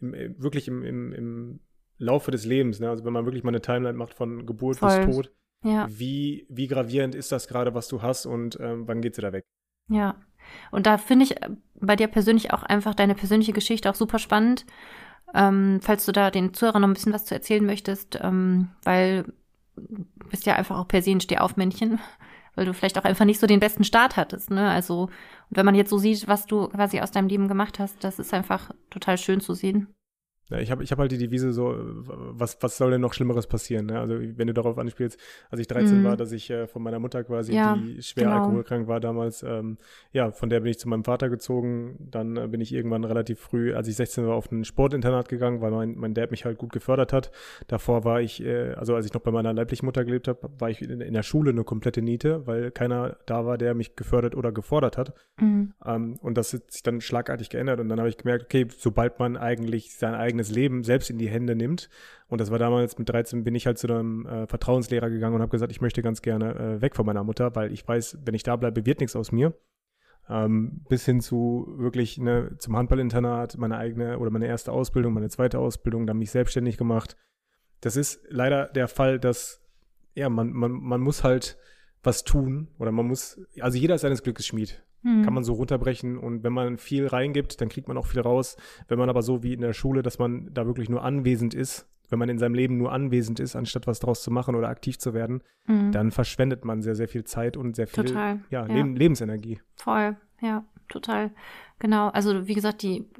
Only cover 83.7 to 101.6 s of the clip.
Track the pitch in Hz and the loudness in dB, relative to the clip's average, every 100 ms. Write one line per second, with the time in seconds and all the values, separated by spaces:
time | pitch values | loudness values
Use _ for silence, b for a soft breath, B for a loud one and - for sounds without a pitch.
83.7 | 123 165 170 143 131 127 110 - 110 107 | 2 2 2 2 0 -2 -6 -4 -4 -6
84.7 | - _ _ 240 220 214 131 120 113 127 | -8 _ _ 2 4 4 2 0 0 0
85.7 | 131 127 123 123 123 120 117 120 123 123 | 0 0 -2 -4 -6 -6 -4 -2 0 -2
86.7 | 120 - 139 135 123 143 143 139 - 110 | -4 -4 -2 0 0 0 -2 -4 -4 -6
87.7 | - 131 127 - 123 120 123 127 - B | -6 -8 -4 -2 0 2 2 0 -8 B
88.7 | B B 120 127 123 113 123 120 123 117 | B B 0 2 2 0 0 -2 -2 -4
89.7 | 110 127 135 127 - 120 123 - 123 117 | -2 0 0 -2 -2 -2 -4 -6 -4 -2
90.7 | 123 113 120 123 139 127 117 117 127 131 | -2 -2 -2 -2 0 2 2 0 -2 -6
91.7 | - - _ - 117 120 120 120 120 127 | -8 -16 _ -4 -2 0 0 0 2 2
92.7 | 123 123 127 139 123 113 113 127 123 120 | 2 0 -2 0 0 0 -4 -6 -6 -6
93.7 | 123 120 113 123 117 - 120 123 120 117 | -4 -4 -2 -2 -2 -2 -2 0 -2 -2
94.7 | 120 131 127 127 113 113 127 - _ - | -4 -8 -6 -4 -4 -4 -6 -10 _ 0
95.7 | 214 202 107 110 - 120 - 131 127 113 | 2 2 2 2 2 -2 2 0 0 -4
96.7 | 110 110 110 117 120 104 117 120 131 123 | -4 -2 -2 -4 -6 -6 -4 -4 -4 -6
97.7 | 113 110 - 127 208 208 104 - 127 110 | -4 -4 -2 -2 -2 -4 -4 -6 -6 -2
98.7 | 127 139 127 165 127 110 110 113 110 _ | 0 0 4 4 4 -2 -6 -8 -12 _
99.7 | - 233 220 214 208 _ - 226 214 214 | -10 -2 0 0 -4 _ -6 -4 -4 -6
100.7 | - - - 233 214 214 214 B B | -20 -16 -12 -4 -4 -4 -8 B B